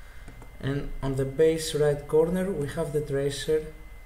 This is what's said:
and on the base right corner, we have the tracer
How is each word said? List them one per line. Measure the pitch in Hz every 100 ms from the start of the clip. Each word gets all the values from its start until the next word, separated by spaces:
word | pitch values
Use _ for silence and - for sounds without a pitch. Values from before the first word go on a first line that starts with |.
| - - - - - -
and | 131 143 143 -
on | 139 131
the |
base | 135 143 160 160 -
right | 147 147 143 -
corner, | 156 170 185 185
we | 160 139
have | 165 151
the | 147
tracer | 147 135 143 139 - 156 156 - - -